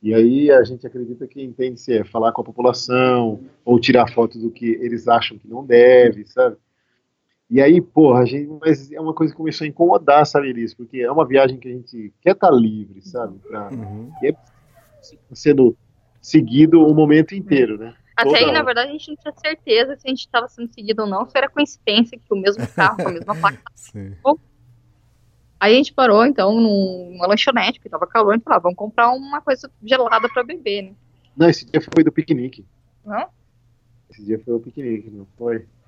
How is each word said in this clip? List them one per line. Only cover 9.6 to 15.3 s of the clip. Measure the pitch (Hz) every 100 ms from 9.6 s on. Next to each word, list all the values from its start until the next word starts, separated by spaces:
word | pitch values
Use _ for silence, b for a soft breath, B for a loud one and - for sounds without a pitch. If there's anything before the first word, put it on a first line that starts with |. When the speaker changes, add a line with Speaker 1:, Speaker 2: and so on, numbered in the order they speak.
Speaker 1:
a | 156
incomodar, | 139 175 175 - 143 151
sabe, | 147 139
Elis? | 120 113
Porque | - 117 131
é | 120
uma | 147 139
viagem | 135 135 131
que | 123
a |
gente | 123 120 120 104 _
quer | 170 190
tá | 190
livre, | 135 113 107 101 98
sabe? | 98 - 113 95
Pra, | 104 107 104
Speaker 2:
Uhum. | 127 107 104 113 762
Speaker 1:
e | -
é | - _ _ _ _ _ _ - _ _